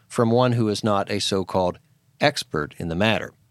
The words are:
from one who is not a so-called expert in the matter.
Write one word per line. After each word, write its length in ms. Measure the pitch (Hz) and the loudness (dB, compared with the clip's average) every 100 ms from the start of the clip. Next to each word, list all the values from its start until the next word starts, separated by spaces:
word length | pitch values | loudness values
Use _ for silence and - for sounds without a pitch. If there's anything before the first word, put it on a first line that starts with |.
| _ | _
from 240 | - 117 | 0 2
one 220 | 120 127 | 4 4
who 160 | 120 110 | 2 0
is 160 | 101 | 0
not 260 | 110 98 - | 0 0 0
a 80 | 101 | -2
so-called 580 | - 98 92 95 90 - _ _ _ _ | -2 -2 -2 -2 -2 -4 _ _ _ _
expert 540 | 147 143 - 78 73 - | -2 0 -6 -6 -6 -8
in 100 | 85 | -6
the 60 | |
matter. 380 | 85 110 98 - - _ | 0 0 0 -4 -14 _